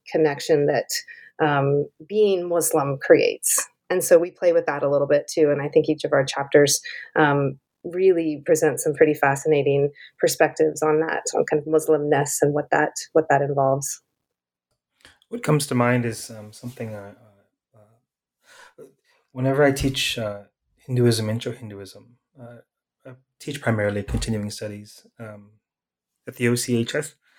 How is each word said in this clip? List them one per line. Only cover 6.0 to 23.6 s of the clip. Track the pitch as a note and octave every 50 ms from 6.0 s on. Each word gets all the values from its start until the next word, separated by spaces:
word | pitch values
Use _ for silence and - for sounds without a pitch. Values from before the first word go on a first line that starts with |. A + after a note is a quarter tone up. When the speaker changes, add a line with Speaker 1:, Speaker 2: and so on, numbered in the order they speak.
| -
Speaker 1:
of | E3
our | D3+ C#3 C3+
chapters, | C3+ - - C3 C3+ - D3+ C#3+ C#3 C#3 - - - - - - - -
um, | - D#3 D3 D3 D3 C#3 C3+ C#3 - _ _ _ _ -
really | E3+ E3 F3+ F#3+ F#3+ F#3 E3+ E3 D#3 D3+ C#3+ C#3+
present | - E3+ D3+ D#3+ D#3 B2+ A#2+
some | - D#3+ D3
pretty | - D#3+ D3+ D3
fascinating | C#3+ - C#3 C3+ C#3 - D#3 D#3 C#3+ C#3 C#3+ C#3 C#3 C#3 D3 C#3+ - - - _ -
perspectives | - E3 - - E3 D3+ D#3+ - D#3+ D#3 D#3 -
on | - D#3 D3+ D#3
that, | D#3+ D#3+ - - - - -
on | - D#3+
kind | - - D3+
of | D3 D#3
Muslimness | D#3+ D#3 D3+ - D#3 D3 D3 D3 D3+ C#3 D3 C#3+ - -
and | - C#3+ D3
what | D3 D3 -
that, | - D3 D3+ D3 - - - - -
what | E3 D#3 -
that | D3 C#3 C#3+
involves. | C#3 C#3+ C#3+ C3+ C3+ C3+ C#3 C#3 - - - _ _ _ _ _ _ _ _ _ _ _ _ _ _ _ _ _ _ _ _ - - _ _ _ _
Speaker 2:
What | A3 A#3+ A#3+
comes | - D#3 D3 C#3 -
to | C3
mind | B2 A#2+ A#2+ B2 B2 A#2+
is, | A#2 A2 - - -
um, | A#2 G#2+ G#2 G#2+
something | G#2 - - B2 A#2+ - A#2+ A2 G#2+
I, | G#2 G2 G2+
uh, | G#2 - A#2 G#2+ G2+ G2+ _ _ _ _ _ _ _ A2
uh, | G#2 G#2+ A#2 B2+ _ _ _ _ _ _ _ _ _ _ - - - - _ - C#3+ C3+ _ _ _ _ _ _ _ _
whenever | - B2+ B2+ C3+ C3+ C#3 D3
I | C#3
teach, | C#3 C#3 - C3+ B2+ - - - - -
uh, | A2+ G#2+ G#2 G2+ G#2 _ _ _ _ _ _ _ _
Hinduism, | - B2+ B2 A#2+ A#2+ A2+ G#2+ A2 G#2+
intro | G#2+ A#2 - B2
Hinduism, | A#2+ - B2 G#2+ G2+ G2 G2 F#2+ - G#2+ G#2 A#2 A#2+ _ _ _ _ D3+
uh, | B2 A#2 A#2+ A#2+ - _ _ _ _ _ _ _ -
I | C3 B2+ - _ _ _ -
teach | - - C#3+ C#3+